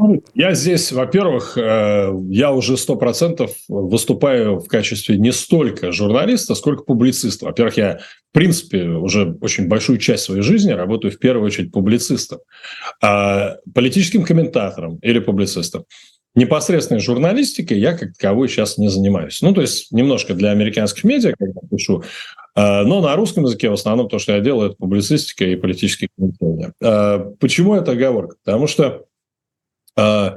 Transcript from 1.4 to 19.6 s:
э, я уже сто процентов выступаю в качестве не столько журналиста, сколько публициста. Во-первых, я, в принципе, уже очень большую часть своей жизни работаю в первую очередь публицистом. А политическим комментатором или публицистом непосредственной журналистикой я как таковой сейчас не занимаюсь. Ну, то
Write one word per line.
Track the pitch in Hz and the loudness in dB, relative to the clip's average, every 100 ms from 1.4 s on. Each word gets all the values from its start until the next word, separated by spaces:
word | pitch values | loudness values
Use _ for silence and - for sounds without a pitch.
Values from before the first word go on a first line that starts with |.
| - 123 | -4 -4
э, | 110 110 104 104 98 95 92 | 0 2 2 2 0 -2 -2
я | 101 143 | 0 2
уже | 131 113 131 | 2 0 -2
сто | - 117 | -2 0
процентов | 120 113 170 165 110 - - | 0 0 -2 -2 -6 -6 -8
выступаю | 101 92 113 - 95 143 127 107 90 | -6 -2 -2 0 0 2 2 0 -2
в | - | -2
качестве | 110 101 107 - 101 | -2 -2 -6 -2 2
не | 117 | 2
столько | 117 - 170 123 - 90 | 0 0 2 2 -2 -6
журналиста, | 87 104 123 202 247 - | -2 0 2 2 0 -2
сколько | 107 147 139 | -2 -2 -2
публициста. | - 120 127 131 110 - 87 | 0 2 2 2 -4 -6 -6
Во-первых, | 85 113 - | 0 0 2
я, | 101 85 - - _ | 0 -2 -12 -20 _
в | |
принципе, | 156 180 170 - 95 | 2 4 2 -2 -4
уже | 87 82 92 104 87 82 | -2 -2 0 0 0 -2
очень | 107 - 90 | -6 -2 0
большую | 107 - 113 | 0 2 0
часть | - - | 2 -2
своей | - 98 | -2 -2
жизни | 107 214 196 | 2 4 4
работаю | 92 90 110 101 | 0 -2 -2 -4
в | - | 0
первую | 127 123 104 | 2 2 0
очередь | 101 85 | -2 -4
публицистом. | 101 95 117 - 123 - - _ - - - - - | 0 2 2 0 -4 -4 -12 _ -20 -18 -14 -14 -2
А | 107 101 101 98 98 - - | 2 2 2 0 -2 -6 -4
политическим | - 131 127 175 214 | 0 2 0 0 0
комментатором | 170 165 156 120 98 90 82 82 | 2 2 2 0 -2 -6 -10 -6
или | 117 117 | 0 0
публицистом | 117 101 92 90 82 85 - - - _ _ 120 | 0 0 -2 -4 -8 -10 -14 -20 -20 _ _ 2
непосредственной | 123 151 151 165 - 113 | 4 2 2 0 0 -2
журналистикой | 110 123 165 247 277 - 165 101 | 0 0 2 2 -2 -4 -2 0
я | 135 170 | 0 -2
как | 98 | -8
таковой | - 98 110 131 | -4 0 0 0
сейчас | - 104 - | 0 -2 0
не | 104 | 0
занимаюсь. | 95 98 95 80 - | 2 0 0 -4 0
Ну, | 165 | 2
то | 190 | 4